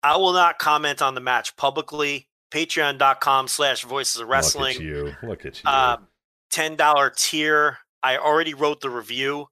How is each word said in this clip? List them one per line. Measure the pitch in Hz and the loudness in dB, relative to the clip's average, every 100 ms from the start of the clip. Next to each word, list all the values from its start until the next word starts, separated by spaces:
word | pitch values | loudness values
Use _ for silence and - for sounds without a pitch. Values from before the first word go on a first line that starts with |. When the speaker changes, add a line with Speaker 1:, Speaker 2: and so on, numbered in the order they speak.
Speaker 1:
I | 143 160 | 2 2
will | 190 | 2
not | 180 175 160 | 4 4 2
comment | - 151 151 143 | 0 0 0 0
on | 139 | -2
the | 131 | -2
match | 127 123 - - | -2 -2 -2 -2
publicly. | 139 139 151 151 147 143 _ _ _ | -2 -2 -8 -4 -4 -4 _ _ _
Patreon | 151 160 - 147 135 | -6 -4 -2 -2 2
dot | 139 131 | 2 2
com | - 135 131 | 2 2 2
slash | - 143 123 | 0 0 0
voices | 123 135 131 117 | -4 -4 -4 -4
of | 113 | 0
wrestling. | 135 131 147 135 | 0 2 0 -2
Speaker 2:
Look | 127 | -4
at | 78 | -6
you. | 76 143 139 | -6 -8 -10
Look | 117 95 - | -10 -10 -12
at | - | -6
you. | - | 0
Speaker 1:
Um, | 135 127 120 _ _ _ _ _ | 2 2 0 _ _ _ _ _
ten | - 156 156 | -4 -4 2
dollar | 151 147 139 - | 4 4 2 0
tier. | - 156 151 151 147 139 _ _ | -2 0 2 2 2 -2 _ _
I | 131 131 | -2 0
already | 151 151 160 | 2 2 0
wrote | 143 147 147 | 0 -2 -2
the | 139 | -6
review. | 120 107 120 139 143 143 | -8 -8 -4 -4 -4 -8